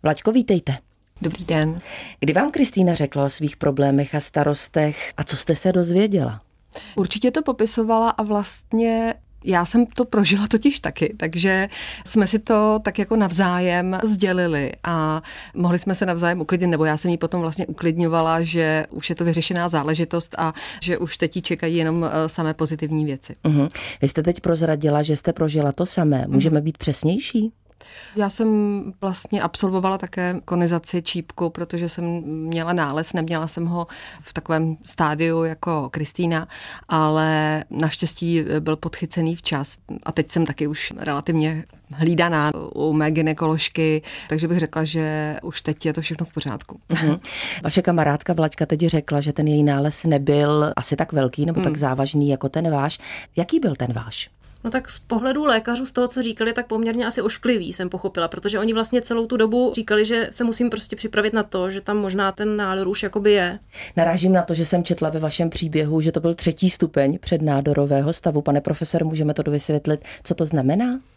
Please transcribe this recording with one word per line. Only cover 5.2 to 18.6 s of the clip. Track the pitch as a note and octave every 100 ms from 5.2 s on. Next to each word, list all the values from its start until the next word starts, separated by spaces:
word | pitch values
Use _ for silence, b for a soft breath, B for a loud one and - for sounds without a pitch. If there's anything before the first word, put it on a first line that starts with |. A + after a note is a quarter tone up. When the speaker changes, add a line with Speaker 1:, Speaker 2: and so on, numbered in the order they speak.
Speaker 1:
co | - C#3+
jste | - D#3
se | F#3
dozvěděla? | F3+ E3+ F3+ G#3+ G3 B2 A2 - _ _ B B -
Speaker 2:
Určitě | F#3 G#3+ B3
to | D4+
popisovala | D#4 C4 A3 - A3 A3+ A3+
a | -
vlastně | G#3+ G#3 G#3 - - A3+ A3+ A3+ A3+ - - -
já | - F3+
jsem | F3 A#3 A#3+
to | -
prožila | B3 G#3+ G3 G3+ G#3
totiž | A3 C#4+ C#4
taky, | - - D#3+ -
takže | D#3+ E3+ F#3+ F#3+ G3 B B B -
jsme | A3 G3
si | A3
to | G#3+ G#3+ G#3+ G#3+
tak | G#3+ G#3+
jako | G3+ A3+
navzájem | G3 E3+ F#3 F3+ F3+ F3 F3+ F#3
sdělili | A3 G3+ F#3+ F3+ F3 D3+ C#3 -
a | E3+ E3 D#3 D#3 B B B
mohli | - F3 F3
jsme | G3
se | F#3 F#3
navzájem | E3+ E3+ F3+
uklidnit, | D#3 F3+ F3+
nebo | D#3+
já | D#3 D3+
jsem | F3+
jí | E3+
potom | D#3+ F3+
vlastně | E3 D#3 -
uklidňovala, | D3+ E3+ E3 E3 E3 D#3+ E3
že | E3 E3+